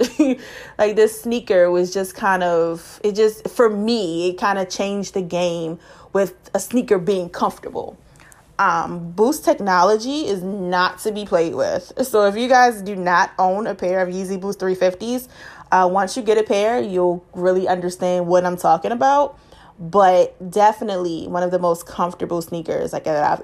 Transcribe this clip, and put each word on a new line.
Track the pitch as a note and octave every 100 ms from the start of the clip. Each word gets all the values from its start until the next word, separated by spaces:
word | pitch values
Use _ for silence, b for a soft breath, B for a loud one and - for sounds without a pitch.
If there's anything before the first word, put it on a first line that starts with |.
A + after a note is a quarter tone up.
| B3 -
<laughs> | C#4 B3 - - - -
Like, | G#3+
this | G#3 A3 -
sneaker | A#3+ A#3 - F#3 F3
was | F3+ F3+
just | G3 F#3+
kind | - G#3 F#3
of, | F3+ E3+ E3 E3+ - -
it | G#3 G3+
just, | G#3+ G#3+ -
for | - A3+
me, | G#3 G#3+ A#3 F3+ E3 F3+
it | F3+
kinda | G#3 G3
changed | F#3+ - G3 G3+ F#3
the | G3
game | F3 F3 F3 E3+ D#3+ E3+ B B B
with | G3 F#3+ - -
a | G3
sneaker | - B3 - G3
being | E3+ F#3+ F3
comfortable. | - G3+ - - - - - b b b b b -
Um, | F#3+ E3 E3 F3 E3+
Boost | F3 A3+ D4+
technology | - D4+ G3+ F3+ F#3 G#3+ A#3+ D4 A#3
is | G3
not | F#3 G3+ F3+ F3+ F3+ -
to | A3
be | G3+
played | G3+ F3 E3
with. | B2+ G2 - - -
So | B3+ G#3+ G3+
if | G#3
you | B3
guys | B3+ B3 G#3+
do | F#3+
not | G3 F3+ F3 G3 -
own | F#3 F#3+ A3
a |
pair | G3 F3+ F#3
of | F3+
Yeezy | F#3 F#3 F#3+
Boost | G3 G3
three | F#3 F#3
fifties, | F#3 F#3 A3+ B3 - B B B B
uh, | F#3 F3+
once | F#3+ F#3+ C4
you |
get | G#3+ A3
a |
pair, | G#3+ G3+ G#3 B3
you'll | A3+ F3+ F3+ F3 -
really | F#3 F3+ F#3 F#3
understand | F3+ F3 F3+ F3+ F3+ F3
what | F3+ F3+
I'm | F3
talking | E3+ E3 G3
about. | A#3 C4+ C#4+ C#4 B B B B -
But | E3 G3 F#3+ F3+ E3+ - F#3
definitely | G#3 G#3 G#3+ A3+ F#3 F3+ D#3+ F#3
one | F3
of | F3+
the | F3+
most | F3 E3
comfortable | - - F3+ F#3 E3+ E3+
sneakers, | E3 E3+ D#3+ D3 D#3+
like, | D3+
that | - D3+
I've | D3 -